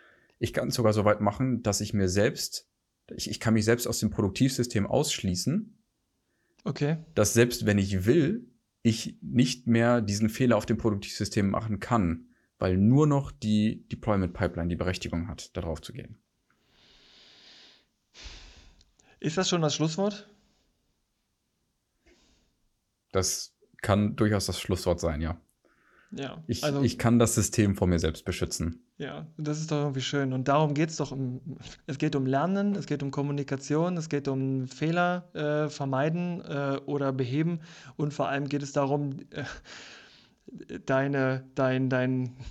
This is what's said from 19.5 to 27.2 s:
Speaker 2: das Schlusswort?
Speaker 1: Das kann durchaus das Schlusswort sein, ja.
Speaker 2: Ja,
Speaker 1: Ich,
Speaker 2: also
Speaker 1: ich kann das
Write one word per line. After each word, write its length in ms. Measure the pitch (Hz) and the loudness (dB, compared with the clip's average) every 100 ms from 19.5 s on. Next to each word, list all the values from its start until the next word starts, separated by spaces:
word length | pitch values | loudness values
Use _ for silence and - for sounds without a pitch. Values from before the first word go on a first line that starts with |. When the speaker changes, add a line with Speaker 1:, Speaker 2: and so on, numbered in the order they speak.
| 180 | 2
Speaker 2:
das 120 | 156 | 2
Schlusswort? 540 | - 156 160 202 208 - _ _ _ _ _ _ _ _ _ _ _ _ _ _ _ _ _ _ _ _ _ _ _ _ _ _ _ _ | 2 0 0 -2 -4 -12 _ _ _ _ _ _ _ _ _ _ _ _ _ _ _ _ _ _ _ _ _ _ _ _ _ _ _ _
Speaker 1:
Das 420 | 95 95 - - _ _ _ | -2 0 -2 -8 _ _ _
kann 340 | - 104 104 - | 0 2 2 2
durchaus 300 | 107 104 92 | 2 2 0
das 140 | 90 | -4
Schlusswort 400 | - 92 - 82 | -2 -2 0 0
sein, 200 | 82 73 | 0 -2
ja. 200 | 80 85 _ _ _ _ _ _ _ | -4 -6 _ _ _ _ _ _ _
Speaker 2:
Ja, 300 | - 180 - - | -10 -10 -10 -6
Speaker 1:
Ich, 160 | 120 | -4
Speaker 2:
also 180 | - 143 | -2 2
Speaker 1:
ich 160 | 127 - | 0 2
kann 200 | 117 | 4
das 160 | 117 | 4